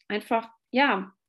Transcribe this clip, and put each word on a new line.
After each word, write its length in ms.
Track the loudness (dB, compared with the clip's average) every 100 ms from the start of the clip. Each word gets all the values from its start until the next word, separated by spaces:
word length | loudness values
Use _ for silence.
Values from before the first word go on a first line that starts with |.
| -8
einfach, 420 | -6 -2 -2 -2 -12 _
ja, 400 | 0 2 2 -4 -14